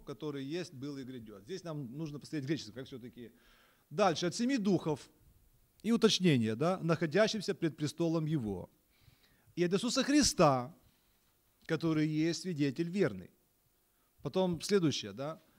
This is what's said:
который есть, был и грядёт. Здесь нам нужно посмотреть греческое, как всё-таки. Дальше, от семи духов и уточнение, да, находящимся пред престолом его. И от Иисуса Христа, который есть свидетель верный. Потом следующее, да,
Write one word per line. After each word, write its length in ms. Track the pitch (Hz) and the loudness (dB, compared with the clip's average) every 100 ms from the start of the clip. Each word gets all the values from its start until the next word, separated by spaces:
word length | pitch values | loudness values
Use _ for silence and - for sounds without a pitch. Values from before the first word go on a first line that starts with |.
| - | -12
который 380 | 135 151 143 | -10 -8 -8
есть, 280 | 135 170 175 | -6 -6 -8
был 260 | 131 143 139 | -10 -10 -10
и 40 | |
грядёт. 400 | 123 131 110 101 | -12 -12 -14 -16
Здесь 220 | 104 180 | -12 -12
нам 320 | 175 151 123 139 | -8 -8 -8 -8
нужно 240 | 160 147 | -8 -10
посмотреть 260 | - 156 135 | -8 -6 -4
греческое, 280 | 151 104 | -4 -6
как 120 | 110 135 | -14 -14
всё-таки. 460 | 127 120 123 113 - _ _ _ _ _ | -14 -16 -16 -18 -20 _ _ _ _ _
Дальше, 360 | 147 196 151 175 | 2 2 4 0
от 100 | - | 0
семи 200 | 240 277 | 0 2
духов 540 | 202 175 160 151 - _ _ _ _ _ _ _ | 2 2 2 -4 -6 _ _ _ _ _ _ _
и 100 | 214 | 0
уточнение, 640 | 226 220 - 180 131 110 110 | 4 4 6 6 6 4 0
да, 240 | 160 185 | 0 0
находящимся 720 | 160 160 165 165 214 220 185 | 0 0 2 4 2 2 -4
пред 220 | 175 165 151 | -2 -4 -2
престолом 480 | 147 - 170 165 | -6 -2 0 0
его. 440 | 156 156 107 92 90 _ _ _ _ _ _ _ _ | 0 -2 -2 -6 -10 _ _ _ _ _ _ _ _
И 80 | - | -2
от 100 | 175 | 0
Иисуса 300 | 185 233 269 | 0 0 0
Христа, 720 | 247 294 - - 156 131 123 - _ _ _ _ _ _ _ _ - | 4 4 4 6 6 4 0 -12 _ _ _ _ _ _ _ _ -6
который 420 | 160 165 156 156 | -2 0 0 0
есть 340 | 151 160 165 | 0 0 -2
свидетель 460 | 185 151 143 127 170 | -4 -2 -2 -2 -4
верный. 420 | 196 156 92 90 _ _ _ _ _ _ _ _ _ | 0 0 -2 -12 _ _ _ _ _ _ _ _ _
Потом 380 | 147 185 185 165 | -4 0 0 0
следующее, 500 | - 202 160 - 104 | 2 2 4 0 -4
да, 280 | 101 143 160 _ | -8 -10 -10 _